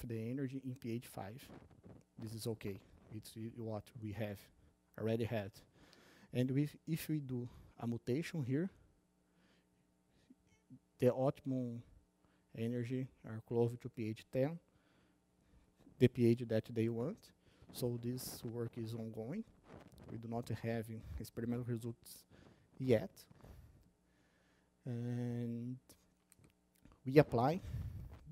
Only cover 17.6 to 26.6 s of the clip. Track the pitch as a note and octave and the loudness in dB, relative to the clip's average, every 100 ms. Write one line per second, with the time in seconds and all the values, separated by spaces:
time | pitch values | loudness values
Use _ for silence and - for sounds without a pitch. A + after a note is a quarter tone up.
17.6 | - - B2 A#2+ A#2+ B2+ - - A#2+ A#2 | -16 -2 -2 0 -2 -4 -6 -8 -6 -4
18.6 | A#2 - A2 A2+ A2+ A2+ A2 F#3+ - - | -4 -4 -6 -4 -6 -6 -6 -6 -8 -14
19.6 | - - - - - A#2 A2+ A#2 A#2 A2 | -20 -18 -18 -18 -12 -8 -4 -4 -2 -2
20.6 | A2+ A2+ A2 A2+ - - - - A#2 A#2+ | 0 -2 -4 -8 -8 -8 -8 -4 0 0
21.6 | A#2+ A#2 A#2 A#2 - - - - - - | 0 -2 -2 -6 -12 -20 -20 -20 -20 -20
22.6 | - - C3 A2 F#3+ - - - - - | -16 0 6 6 6 -8 -20 -20 -20 -18
23.6 | - - - _ _ _ _ _ _ _ | -20 -20 -20 _ _ _ _ _ _ _
24.6 | _ _ C3 A#2+ A#2+ A#2+ A#2+ A#2+ A#2+ A#2 | _ _ -6 -2 0 0 0 -2 -2 -4
25.6 | A#2+ B2+ - - _ _ _ - - _ | -4 -8 -12 -20 _ _ _ -20 -20 _